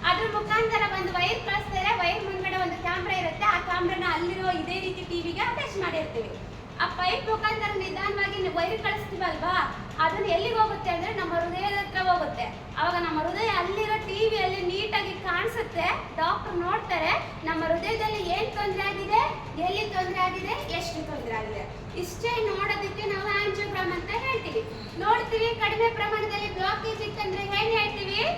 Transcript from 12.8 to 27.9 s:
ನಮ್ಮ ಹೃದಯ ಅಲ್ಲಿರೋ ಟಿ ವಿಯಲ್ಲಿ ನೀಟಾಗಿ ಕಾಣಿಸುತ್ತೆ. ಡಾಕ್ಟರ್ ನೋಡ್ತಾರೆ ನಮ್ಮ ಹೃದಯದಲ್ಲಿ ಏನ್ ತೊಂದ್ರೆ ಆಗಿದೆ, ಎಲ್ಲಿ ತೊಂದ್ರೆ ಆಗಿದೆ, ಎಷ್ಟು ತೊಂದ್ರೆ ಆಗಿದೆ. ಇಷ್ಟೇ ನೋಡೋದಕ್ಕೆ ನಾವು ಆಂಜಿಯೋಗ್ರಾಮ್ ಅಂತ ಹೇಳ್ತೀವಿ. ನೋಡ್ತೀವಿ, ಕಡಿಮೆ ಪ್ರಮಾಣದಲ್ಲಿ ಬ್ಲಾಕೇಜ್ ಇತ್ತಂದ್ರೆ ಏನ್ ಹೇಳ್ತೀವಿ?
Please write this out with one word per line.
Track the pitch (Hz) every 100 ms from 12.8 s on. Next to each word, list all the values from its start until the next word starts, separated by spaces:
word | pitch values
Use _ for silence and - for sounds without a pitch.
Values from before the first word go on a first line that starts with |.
| 330 349
ನಮ್ಮ | 339 311
ಹೃದಯ | 320 381 440 381
ಅಲ್ಲಿರೋ | 359 403 427 440 427
ಟಿ | 392 440
ವಿಯಲ್ಲಿ | 427 370 392 359
ನೀಟಾಗಿ | 370 427 427 403 370 381
ಕಾಣಿಸುತ್ತೆ. | 349 440 480 440 339 339 440 - -
ಡಾಕ್ಟರ್ | 330 415 - 359
ನೋಡ್ತಾರೆ | 349 427 415 349 320 622 - - 320
ನಮ್ಮ | 320 320
ಹೃದಯದಲ್ಲಿ | 330 359 440 427 427 359
ಏನ್ | 370 453 453
ತೊಂದ್ರೆ | 403 381 392
ಆಗಿದೆ, | 403 349 427 - - - - 349
ಎಲ್ಲಿ | 392 427
ತೊಂದ್ರೆ | 392 370 370 370
ಆಗಿದೆ, | 370 392 508 571 339
ಎಷ್ಟು | 339 311 311
ತೊಂದ್ರೆ | 294 240 226
ಆಗಿದೆ. | 214 208 196 - - 339
ಇಷ್ಟೇ | 359 - 466 480 427
ನೋಡೋದಕ್ಕೆ | 381 403 415 403 - 415
ನಾವು | 392 381 403
ಆಂಜಿಯೋಗ್ರಾಮ್ | 415 381 403 381 359 349
ಅಂತ | 370 440 523
ಹೇಳ್ತೀವಿ. | 480 - 440 440 - - 339
ನೋಡ್ತೀವಿ, | 392 466 440 453 453 466
ಕಡಿಮೆ | 427 427 466 453
ಪ್ರಮಾಣದಲ್ಲಿ | 415 427 427 415 415 381
ಬ್ಲಾಕೇಜ್ | 381 427 440 427 427
ಇತ್ತಂದ್ರೆ | 415 403 381 403 403
ಏನ್ | 427 453
ಹೇಳ್ತೀವಿ? | 427